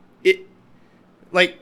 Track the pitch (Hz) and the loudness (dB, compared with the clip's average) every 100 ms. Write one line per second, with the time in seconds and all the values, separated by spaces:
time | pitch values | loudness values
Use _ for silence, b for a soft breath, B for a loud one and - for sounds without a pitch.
0 | - _ - - - - _ - - _ | -20 _ -2 -2 -4 -20 _ -20 -20 _
1 | _ _ - 180 - - | _ _ -6 -2 -2 -4